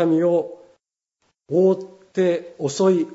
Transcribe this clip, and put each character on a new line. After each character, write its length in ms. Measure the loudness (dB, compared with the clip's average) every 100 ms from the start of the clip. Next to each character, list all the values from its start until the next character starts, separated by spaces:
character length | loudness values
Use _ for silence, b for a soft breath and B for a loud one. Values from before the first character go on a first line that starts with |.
| 0
民 180 | 2 2
を 340 | 0 -2 -10 -20 _ _ _ _ _ _ _ -4
覆 220 | 0 2
っ 40 | 0 -6 -20 _
て 420 | -2 0 0 -6 -6
襲 320 | -6 0 2
い、 140 | 2 -2